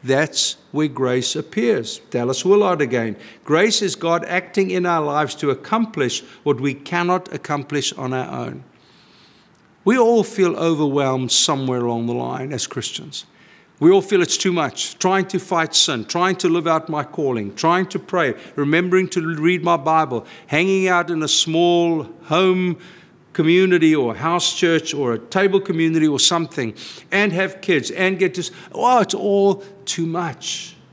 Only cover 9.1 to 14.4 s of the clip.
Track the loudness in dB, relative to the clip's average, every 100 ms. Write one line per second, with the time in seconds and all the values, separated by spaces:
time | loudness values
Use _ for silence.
9.1 | _ _ _ _ _ _ _ 2 4 4
10.1 | 4 2 0 0 2 -2 0 0 0 0
11.1 | -2 0 0 0 0 -2 -2 -2 -2 -4
12.1 | -4 -6 -8 -8 -8 -8 -8 -8 -10 -12
13.1 | -14 -16 _ -20 -20 _ _ 6 6 4
14.1 | 0 2 0